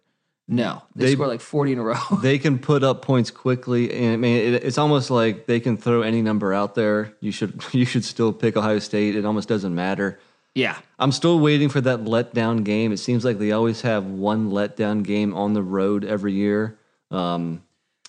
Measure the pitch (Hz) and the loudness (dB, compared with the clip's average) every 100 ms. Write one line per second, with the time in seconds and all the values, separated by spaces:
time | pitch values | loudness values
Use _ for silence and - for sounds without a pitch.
0 | _ _ _ _ - 120 110 - - - | _ _ _ _ -4 -2 -2 -6 -14 -2
1 | 135 139 143 120 - 151 143 127 110 120 | 2 2 0 -4 -4 -2 0 0 -2 -4
2 | - 98 127 143 151 127 131 143 135 127 | -2 0 2 2 2 0 2 2 4 0
3 | - 131 110 - 131 127 123 120 120 - | 2 2 2 -2 -2 -2 0 0 0 0
4 | 117 113 120 120 110 120 143 123 151 147 | 0 2 2 2 2 0 0 0 2 2
5 | 123 127 113 98 - 117 123 107 - 120 | 2 2 2 0 -2 0 0 -2 0 2
6 | 110 117 110 107 101 98 104 120 107 104 | 2 0 2 0 0 0 0 0 0 0
7 | 107 - 107 98 104 - - 131 123 127 | -2 -6 -8 -4 -6 -6 -4 0 2 0
8 | 104 - 113 101 117 110 107 107 104 104 | -4 0 0 2 0 0 0 0 0 -2
9 | 104 104 104 107 98 110 95 85 92 95 | 0 0 -2 -4 -2 -2 -2 -2 -2 -2
10 | 98 92 _ _ _ - 117 - - _ | -4 -6 _ _ _ -4 -4 -4 -14 _
11 | 135 135 170 170 151 147 147 139 131 120 | 0 2 2 4 4 4 2 2 0 -2
12 | 113 113 120 120 113 117 104 104 113 101 | 0 0 0 -2 0 0 0 0 0 -2
13 | - 120 123 104 104 107 117 110 123 107 | 0 0 0 0 0 2 0 0 -2 -2
14 | 95 95 101 107 110 101 104 - 107 107 | -2 -4 0 0 0 -2 -4 -2 -2 0
15 | 95 104 104 92 104 104 95 95 95 104 | 0 0 0 -2 0 0 0 0 0 0
16 | 98 104 101 98 104 104 110 110 _ _ | -2 -2 -2 0 0 0 -2 -8 _ _
17 | _ 92 87 87 85 82 - _ _ _ | _ -4 -2 -2 -4 -8 -14 _ _ _